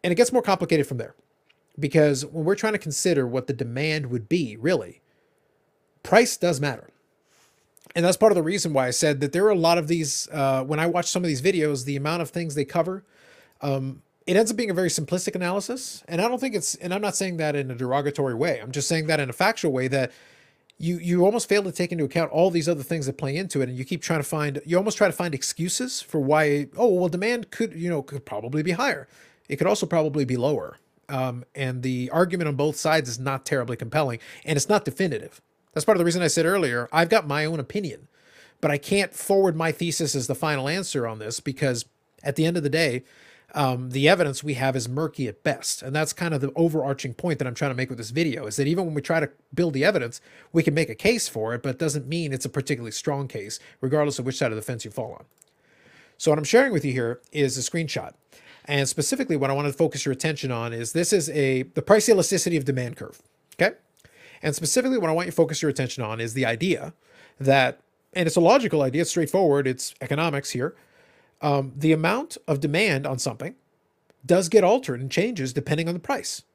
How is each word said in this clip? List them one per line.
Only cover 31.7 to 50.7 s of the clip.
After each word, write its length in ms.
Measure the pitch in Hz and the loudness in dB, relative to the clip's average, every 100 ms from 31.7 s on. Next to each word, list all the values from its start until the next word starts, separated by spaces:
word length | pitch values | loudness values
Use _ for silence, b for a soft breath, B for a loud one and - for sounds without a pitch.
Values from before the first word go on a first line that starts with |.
| 127 | -4
the 280 | 127 127 127 | -4 -4 0
argument 380 | 160 180 180 160 | 2 2 2 -2
on 80 | 135 | 0
both 200 | 147 147 | 0 0
sides 320 | 160 160 127 | 2 2 2
is 120 | 117 | -6
not 240 | 131 135 | -4 -4
terribly 320 | - 139 123 117 | -2 -2 -2 -6
compelling, 420 | 120 147 143 117 B B | -2 0 0 -2 B B
and 120 | - 147 | -2 -2
it's 140 | - | 2
not 140 | 208 | 2
definitive. 560 | 202 - 185 117 - - _ _ _ | 2 -2 -2 -2 -8 -20 _ _ _
That's 100 | - | -4
part 120 | 151 196 | 2 4
of 20 | |
the 60 | |
reason 180 | 170 170 | 4 2
I 60 | 170 | 0
said 180 | - 160 | 2 2
earlier, 420 | 196 151 120 120 | 2 0 0 0
I've 160 | 156 170 | 2 4
got 180 | 220 151 | 4 2
my 180 | 143 | -2
own 160 | 151 165 | -2 -4
opinion, 480 | 131 202 185 - - b b b b b | -4 -4 -6 -10 -18 b b b b b
but 100 | 156 | -2
I 80 | 143 | -2
can't 340 | - 196 190 | 0 0 0
forward 440 | - - 196 190 156 | -4 2 4 4 2
my 160 | 165 | -2
thesis 420 | 151 170 - 156 | -2 -4 -2 -2
as 140 | 139 120 | -2 -2
the 60 | |
final 340 | 135 160 143 135 | -2 0 0 -2
answer 380 | 175 185 143 117 | -4 -4 -4 -4
on 120 | 110 | -6
this 220 | 107 113 | -10 -8
because 440 | - 135 139 120 - _ _ _ | -8 -2 -2 -2 -6 _ _ _
at 140 | 143 143 | -6 0
the 100 | 160 | 0
end 100 | 175 | 2
of 60 | |
the 80 | 143 | 0
day, 320 | 156 160 123 b b b b b | 0 0 -2 b b b b b
um, 360 | - 135 123 127 | -2 0 0 -4
the 180 | 127 143 | 4 6
evidence 340 | 185 156 135 | 6 4 0
we 120 | 147 | -4
have 220 | 127 131 127 | -2 0 0
is 120 | 117 | -4
murky 400 | 131 160 151 123 | -4 -4 -4 -6
at 140 | 98 | -4
best. 400 | 160 135 - - | -4 -4 -4 -6
And 120 | 127 | -4
that's 180 | 147 156 | -2 -2
kind 200 | - 170 | -2 -2
of 80 | 151 | -2
the 120 | 139 | -2
overarching 580 | 156 170 156 135 135 135 | 0 0 2 -2 -4 -6
point 260 | 117 180 143 | -6 -4 -2
that 80 | 127 | -4
I'm 80 | |
trying 180 | 120 147 | -2 -4
to 40 | 123 | -2
make 120 | 127 | -4
with 100 | 117 | -6
this 120 | 110 | -6
video, 360 | 127 165 117 107 | -2 -2 -2 -6
is 100 | 101 | -2
that 100 | 139 | 0
even 200 | 170 180 | 0 -2
when 80 | |
we 80 | 151 | -4
try 180 | - 165 | 0 0
to 100 | 151 _ _ | 0 _ _
build 220 | 139 170 | -2 0
the 100 | 131 | 2
evidence, 360 | 156 190 117 - B B B | 2 2 -2 -10 B B B
we 100 | 165 | 2
can 120 | 156 | 2